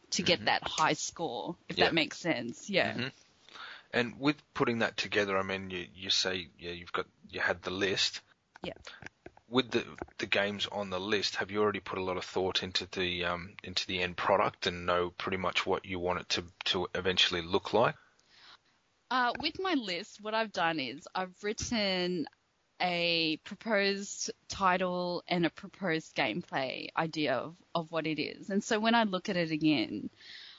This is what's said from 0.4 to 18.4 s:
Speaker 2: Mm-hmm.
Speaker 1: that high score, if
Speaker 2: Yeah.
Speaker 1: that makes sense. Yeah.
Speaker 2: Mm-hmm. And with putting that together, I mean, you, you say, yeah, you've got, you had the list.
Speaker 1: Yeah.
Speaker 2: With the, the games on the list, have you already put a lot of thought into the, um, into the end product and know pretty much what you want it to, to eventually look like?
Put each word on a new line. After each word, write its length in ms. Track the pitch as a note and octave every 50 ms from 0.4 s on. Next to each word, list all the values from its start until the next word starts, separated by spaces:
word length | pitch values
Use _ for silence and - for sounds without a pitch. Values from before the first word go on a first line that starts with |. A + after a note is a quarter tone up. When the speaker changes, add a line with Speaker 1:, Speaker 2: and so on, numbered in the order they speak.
Speaker 2:
Mm-hmm. 60 | G#2
Speaker 1:
that 160 | C3+ A#2 - -
high 280 | - - - D#3 D3 D#3
score, 600 | - - - - - E3+ C#3 A#2 A2+ - - F3+ - _ -
if 100 | F#3 -
Speaker 2:
Yeah. 60 | -
Speaker 1:
that 80 | - D3+
makes 240 | D#3+ D3+ D3 - -
sense. 500 | - - C#3 A#2+ B2 A#2 - - - -
Yeah. 240 | G3 F3 B2 - -
Speaker 2:
Mm-hmm. 160 | A#2+ A#2+ C3+ - - - _ _ _ _ - - - - - - - - _ -
And 260 | A#2+ A#2+ A#2+ - A2
with 180 | C3+ C#3+ D3+ - - _ -
putting 260 | - D3 B2 A#2 A2+
that 160 | A2+ F#2 -
together, 420 | - - G2 G2 G#2 G#2 G2 F#2+ F#2+
I 40 | F#2+
mean, 280 | F#2+ F#2+ G2 F#2+ F#2+
you, 160 | F#2 F2+ F2+ - -
you 160 | F2 F#2+ F#2+
say, 380 | F#2+ - - F#2+ F#2 F#2 F2 D2+ - -
yeah, 140 | D#2+ F2 F2
you've 200 | F2 F2 F2 -
got, 140 | F#2 - - _ _ - -
you 80 | - F2
had 240 | F2 F#2 F#2+ F2 -
the 80 | F2+
list. 500 | F#2 F#2+ G2+ F#2 G2 - - - - - - _ _ _ _ _ - - -
Speaker 1:
Yeah. 80 | F3+ - - - - - - - - _ _ - - - - _ -
Speaker 2:
With 200 | A2+ B2+ B2+ A#2
the, 120 | - A#2 - - D#2 - - - - -
the 80 | -
games 400 | G2+ - G#2 G2+ G2+ G#2 G2 F#2+ -
on 200 | - G2+ G2+ G2
the 100 | F#2 F2+
list, 360 | F#2+ G#2 G#2+ G2+ F#2 - -
have 140 | - G#2+ F#2
you 120 | G2+ G#2 G#2+
already 180 | G#2 G2 G2
put 160 | - - - G2
a 40 | F#2
lot 140 | F#2 F2+ F2+
of 60 | -
thought 380 | - - F#2+ F#2 F#2 F2+ - -
into 240 | F#2 - - F#2 F2 -
the, 320 | G2 F#2 F2+ F2+ F2 F2
um, 300 | F2 F2 F2 F2 F#2+ - - -
into 220 | F#2 F#2 - -
the 160 | - F#2+ F2+ F2+
end 120 | F2+ F2+
product 500 | - - - G2+ F#2+ G#2 - - - -
and 180 | F#2+ F2 F2 F2
know 240 | F2+ F2 F2 F2 F2+ -
pretty 220 | - - - F#2+ F#2
much 260 | F#2 F2 - - -
what 220 | G2+ F#2 E2 -
you 120 | F#2+ F#2+ F2+
want 220 | F2 F2+ F2+ F2+
it 80 | - -
to, 140 | - - F2 E2+ - - -
to 220 | - - F#2+ F2+ - -
eventually 460 | F#2+ F#2 F#2+ F2+ F2 - - F2+ F2
look 320 | E2 E2+ F#2 G2 - - -
like? 220 | G#2 A#2+ C#3+ C#3+ - - _ _ _ _ _ - -